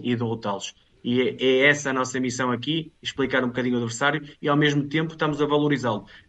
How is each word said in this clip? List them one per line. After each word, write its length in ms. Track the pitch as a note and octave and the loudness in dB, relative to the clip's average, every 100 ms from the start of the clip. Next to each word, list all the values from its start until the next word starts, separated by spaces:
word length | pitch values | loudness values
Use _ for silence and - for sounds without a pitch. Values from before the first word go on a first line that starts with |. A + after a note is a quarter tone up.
e 120 | B2 A#2+ | -2 -2
derrotá-los. 580 | A#2 A2 G#2 G2 - - _ _ | -2 -4 -4 -6 -8 -16 _ _
E 200 | - B2 | -2 0
é, 160 | A#2+ - | 0 2
é 280 | B2+ C3 C#3 | 2 6 6
essa 240 | C#3+ C#3 | 4 0
a 20 | |
nossa 260 | C3 B2 C3 | -2 -2 -2
missão 320 | B2+ A#2 B2+ | -4 -2 -2
aqui, 400 | A#2+ B2 D#3+ D#3 - | -2 -2 -4 -6 -10
explicar 420 | - - C3 C3+ | -10 -4 0 0
um 40 | B2 | 0
bocadinho 280 | B2 B2 B2 | -2 0 0
o 20 | |
adversário 500 | A#2 A#2+ C#3+ D3 C#3+ - | -2 0 0 0 -6 -6
e 80 | D3+ | 0
ao 80 | C#3+ | 4
mesmo 300 | D3+ D3 C#3+ | 4 2 0
tempo 260 | D#3 D#3+ | -2 -2
estamos 280 | - D#3 C#3+ | -2 -2 0
a 40 | C#3+ | 2
valorizá-lo. 600 | D3 D3 C#3 A#2 G#2 - - | 2 2 0 0 -2 -6 -20